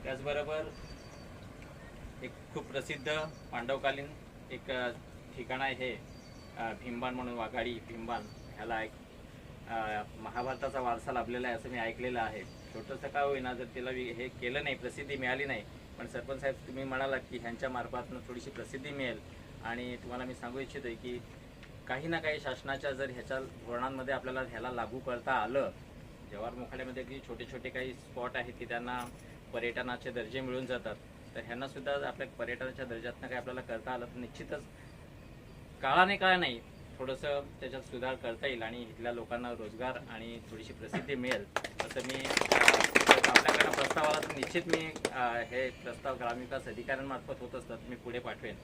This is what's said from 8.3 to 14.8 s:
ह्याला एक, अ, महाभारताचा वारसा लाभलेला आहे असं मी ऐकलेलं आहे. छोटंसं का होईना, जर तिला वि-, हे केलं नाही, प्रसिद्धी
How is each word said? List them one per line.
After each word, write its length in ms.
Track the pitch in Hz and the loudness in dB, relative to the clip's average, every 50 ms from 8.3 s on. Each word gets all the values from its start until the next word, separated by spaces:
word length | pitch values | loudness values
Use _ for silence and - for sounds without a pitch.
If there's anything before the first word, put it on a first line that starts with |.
| - - - - - | -12 -12 -12 -12 -10
ह्याला 280 | - 107 117 117 113 110 | -8 -4 -2 0 0 -2
एक, 80 | 110 - - - - - - - - - - - - - - - - | -2 -6 -12 -16 -16 -16 -16 -14 -14 -14 -14 -14 -14 -14 -14 -8 -4
अ, 320 | 117 113 110 107 107 104 104 - - - | -2 0 0 0 0 -2 -2 -4 -8 -8
महाभारताचा 600 | 110 107 - 123 123 131 131 123 139 135 123 135 | -8 -4 -2 -2 0 0 -2 0 -2 -2 0 2
वारसा 320 | 127 120 117 110 - - | 2 2 2 0 0 0
लाभलेला 360 | 127 123 113 110 120 123 123 123 | 0 0 2 0 0 0 0 0
आहे 100 | 120 113 | 0 -2
असं 120 | - 127 | -4 -4
मी 80 | 127 120 | -2 0
ऐकलेलं 440 | 113 113 113 120 123 127 127 120 | 0 -2 -2 0 -2 0 2 2
आहे. 200 | 113 110 110 104 | 0 0 0 -4
छोटंसं 680 | 92 87 - - - - - 113 - - 139 127 - 139 | -8 -8 -12 -14 -14 -10 -10 -10 -8 -6 -8 -6 -6 -2
का 140 | 151 147 | 2 2
होईना, 320 | 143 143 139 135 127 127 127 | 4 4 4 2 0 -2 -2
जर 120 | 120 127 117 117 | -2 -4 -6 -4
तिला 140 | 131 123 127 | -4 -4 -2
वि-, 240 | 131 127 127 120 117 | -2 -2 -2 -4 -4
हे 140 | 113 127 131 | -4 -4 -6
केलं 360 | - 120 123 120 127 143 147 | -6 -4 -2 0 0 0 0
नाही, 120 | 143 131 | 0 -4
प्रसिद्धी 400 | - | -2